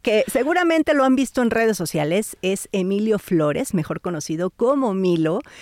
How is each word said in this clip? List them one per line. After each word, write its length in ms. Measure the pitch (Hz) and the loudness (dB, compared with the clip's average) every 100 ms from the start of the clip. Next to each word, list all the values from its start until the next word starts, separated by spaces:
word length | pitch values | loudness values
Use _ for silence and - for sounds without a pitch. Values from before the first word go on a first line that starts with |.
que 240 | - 214 180 | 0 0 0
seguramente 680 | 262 262 359 339 320 311 | 0 0 0 2 2 2
lo 100 | 294 | 2
han 100 | 262 | 4
visto 280 | 262 254 - | 2 0 0
en 80 | 233 | 0
redes 260 | 226 226 196 | 2 0 0
sociales, 640 | 165 160 151 185 220 - | -2 -2 0 0 -2 -4
es 300 | 185 196 - | -4 -4 -4
Emilio 460 | 196 185 202 220 208 | -4 -2 0 0 -2
Flores, 560 | - 170 151 147 269 | 0 0 2 0 -2
mejor 260 | 185 151 156 | -2 -2 -6
conocido 480 | 185 165 - 160 180 | -6 -8 -6 -4 -4
como 460 | - 233 285 247 | -2 0 0 0
Milo, 460 | 190 185 170 156 190 - - | 0 0 2 2 -2 -6 -18